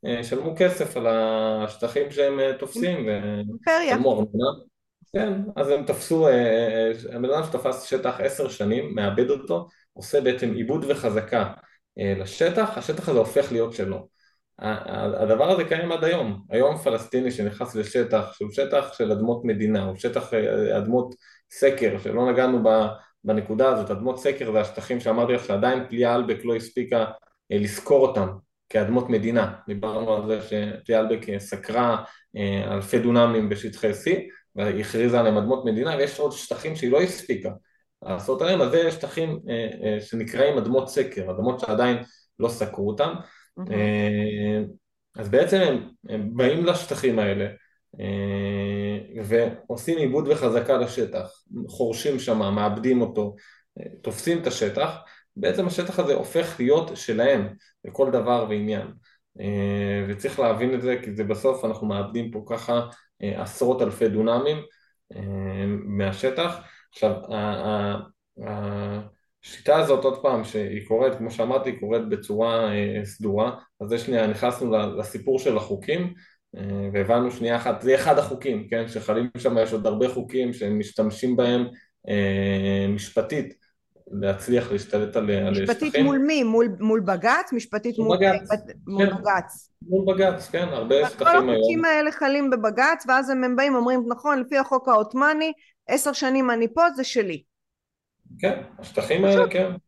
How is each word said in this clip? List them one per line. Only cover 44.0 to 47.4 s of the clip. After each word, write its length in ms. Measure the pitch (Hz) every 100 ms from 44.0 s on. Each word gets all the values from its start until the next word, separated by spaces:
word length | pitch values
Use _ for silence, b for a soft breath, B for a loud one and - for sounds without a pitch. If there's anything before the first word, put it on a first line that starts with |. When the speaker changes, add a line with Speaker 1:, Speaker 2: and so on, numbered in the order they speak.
| 104 104 107 104 104 107 101 - _ _ _ -
Speaker 1:
אז 120 | 104
בעצם 280 | 120 180 196
הם, 320 | 175 123 - _ -
הם 280 | 110 104 117
באים 300 | 127 156 175
לשטחים 520 | 175 - 139 131 113
האלה, 280 | 104 98